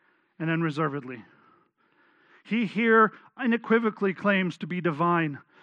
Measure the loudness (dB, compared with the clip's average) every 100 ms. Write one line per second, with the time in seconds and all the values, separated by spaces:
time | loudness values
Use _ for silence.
0 | _ _ _ -8 -4 -2 -2 -2 -2 -4
1 | -10 -14 -18 _ _ _ _ _ _ _
2 | _ _ _ -20 -6 -2 -2 0 4 6
3 | 4 2 -18 -6 -2 -2 2 2 2 -2
4 | -4 0 0 2 0 -4 -8 -4 -4 0
5 | 0 2 -2 -6 -16 _